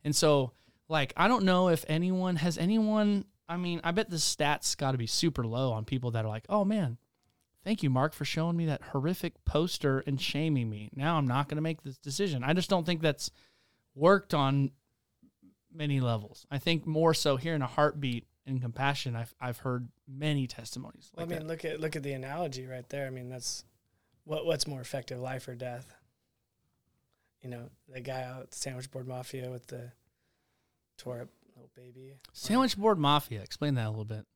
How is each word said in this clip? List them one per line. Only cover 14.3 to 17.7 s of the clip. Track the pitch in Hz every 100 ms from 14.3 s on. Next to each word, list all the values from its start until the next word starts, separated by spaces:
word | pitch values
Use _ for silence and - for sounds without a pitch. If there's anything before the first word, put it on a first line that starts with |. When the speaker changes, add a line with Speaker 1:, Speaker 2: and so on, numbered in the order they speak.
Speaker 1:
on | 151 135 139 135 _ _ _ _ _ - _ - _ _
many | 160 151 139
levels. | 123 113 104 - -
I | 143
think | 170 165 165
more | 156 165
so | 160 151 131
hearing | 165 160
a |
heartbeat | 127